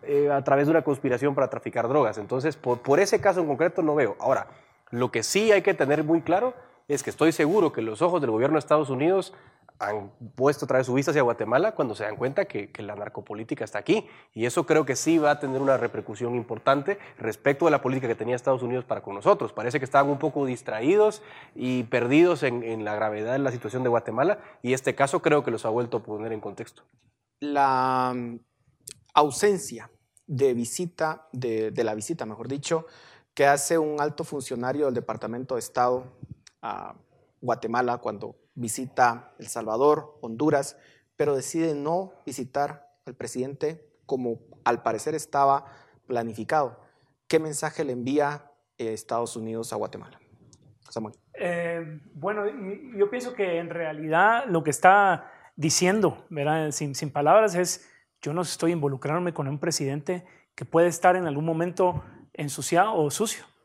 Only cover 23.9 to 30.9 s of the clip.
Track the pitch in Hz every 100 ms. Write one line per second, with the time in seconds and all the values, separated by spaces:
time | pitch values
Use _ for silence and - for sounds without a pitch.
23.9 | 117 117 113 151 - - - 123 127 -
24.9 | 127 139 180 165 147 143 110 113 110 120
25.9 | 120 104 107 113 110 104 98 113 _ _
26.9 | _ _ _ _ _ 147 143 139 131 131
27.9 | 131 127 127 120 117 _ _ _ _ -
28.9 | - _ - 147 131 208 190 - 117 -
29.9 | _ _ _ _ 135 135 120 117 - 175